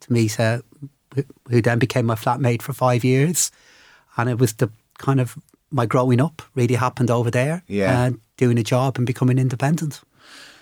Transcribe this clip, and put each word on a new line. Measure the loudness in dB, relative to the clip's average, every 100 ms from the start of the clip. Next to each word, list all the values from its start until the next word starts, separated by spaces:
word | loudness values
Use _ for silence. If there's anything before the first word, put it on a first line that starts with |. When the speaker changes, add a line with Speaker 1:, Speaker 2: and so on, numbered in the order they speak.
Speaker 1:
to | -2
meet, | 0 0 0
uh, | 0 -2 -8 _ -20 _ _
wh-, | -8 -8 -14 -2
who | 0
then | 2 0
became | 0 0 -2
my |
flatmate | -2 -2 0 0 -2
for | -6
five | -2 0 2
years. | 2 2 2 0 -4 -6 _ -20 -20 _ _ -4
And | -2
it | 0
was | 0
the | 0 -4 -4 _ -8
kind | -2 0
of, | -2 -8 -20 _ _
my | -4
growing | 0 2 4 2
up | 2 -4 -10
really | -2 0 0
happened | -2 0 0
over | 2 0
there. | 0 -2 -4 -6
Speaker 2:
Yeah. | -2 0 2
Speaker 1:
Uh, | 0 -4 _ -2
doing | 2 2
a |
job | 0 0 0 -2
and | -4
becoming | 0 0 2
independent. | 0 0 -2 0 -4 -8 _ _ -20 -20 -20 -20